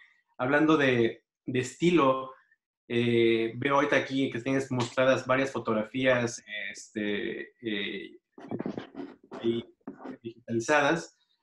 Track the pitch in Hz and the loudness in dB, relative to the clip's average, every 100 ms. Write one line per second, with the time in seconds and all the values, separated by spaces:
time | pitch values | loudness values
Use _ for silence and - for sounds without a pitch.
0 | _ _ _ - 127 143 156 156 139 123 | _ _ _ -6 0 2 4 4 4 4
1 | 113 - _ _ - 123 123 - 165 175 | 2 0 _ _ -4 -4 -4 0 4 6
2 | 135 131 - - _ _ _ _ - 120 | 4 2 -2 -16 _ _ _ _ -4 0
3 | 120 117 117 113 113 120 139 143 143 135 | 2 4 4 4 0 -2 0 2 4 2
4 | - 135 131 117 135 135 135 127 120 - | 0 -2 -2 -2 -2 -2 -2 -2 -2 2
5 | 131 127 127 131 135 120 113 107 107 131 | 4 2 2 0 0 -4 -2 -2 -2 -2
6 | 131 123 117 - - 104 101 107 - 107 | 2 2 0 -6 -12 -12 -12 -14 -12 -6
7 | 104 101 98 - - _ 117 101 98 98 | -4 -4 -4 -8 -12 _ -8 -6 -6 -8
8 | - - _ - - - - - - - | -12 -18 _ -20 -12 -8 -8 -8 -12 -14
9 | - - - - 117 117 - _ - - | -14 -16 -18 -6 -4 -4 -6 _ -20 -16
10 | - - 117 - - 117 117 151 143 165 | -14 -14 -14 -16 -6 -4 2 2 2 0
11 | - _ _ - | -4 _ _ -16